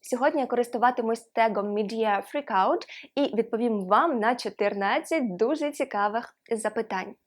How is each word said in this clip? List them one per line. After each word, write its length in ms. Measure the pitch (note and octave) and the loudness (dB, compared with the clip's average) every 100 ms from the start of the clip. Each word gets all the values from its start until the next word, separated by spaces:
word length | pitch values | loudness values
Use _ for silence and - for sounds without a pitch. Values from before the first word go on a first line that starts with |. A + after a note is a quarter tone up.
Сьогодні 400 | - B3 C#4 D4+ | -4 0 2 0
я 60 | B3 | -2
користуватимусь 720 | A#3+ B3 A#3+ A#3 B3+ A3+ A3+ | 0 -2 2 2 2 -2 -4
тегом 580 | - - A3+ G#3 G3+ G#3 | -4 0 2 2 -2 -2
Media 440 | G#3 A3+ A3 G3+ G3 | -2 -2 0 0 -2
Freakout 480 | D4 - G3+ G3+ F4 - - - | -8 -2 2 2 0 -4 -18 -8
і 80 | - C#4+ G#3+ | -2 2 4
відповім 500 | A3+ A3+ A#3+ G#3+ F#3 | 2 0 0 0 4
вам 320 | G#3+ E4+ B3 | 4 4 2
на 160 | G#3+ | 0
чотирнадцять 1000 | B3+ A3 - G3+ G3 G3 C#4 D4+ D#4+ B3 F3+ | 0 -4 -2 -2 0 0 0 0 -2 -2 0
дуже 340 | A3+ D4+ D4 | 0 0 -2
цікавих 680 | C#4+ C4 G#3 G#3 A3 A#3+ _ - | -2 -4 0 0 -2 -6 _ -6
запитань. 640 | A3+ G#3+ A3 A3 F#3+ G3+ - | -4 -2 -4 -4 -6 -6 -14